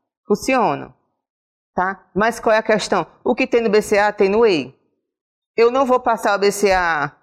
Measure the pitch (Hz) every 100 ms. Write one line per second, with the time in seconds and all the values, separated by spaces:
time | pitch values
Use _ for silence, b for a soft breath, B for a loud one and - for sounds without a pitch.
0 | _ _ - 208 - 262 185 139 127 _
1 | _ _ _ _ _ _ _ - 185 196
2 | _ 180 226 233 233 220 220 214 - 196
3 | 156 _ - 247 262 240 226 208 - 202
4 | 208 208 196 208 233 160 127 _ _ _
5 | _ _ _ _ _ - 233 262 254 254
6 | 247 226 226 202 202 202 208 185 175 160
7 | 147 _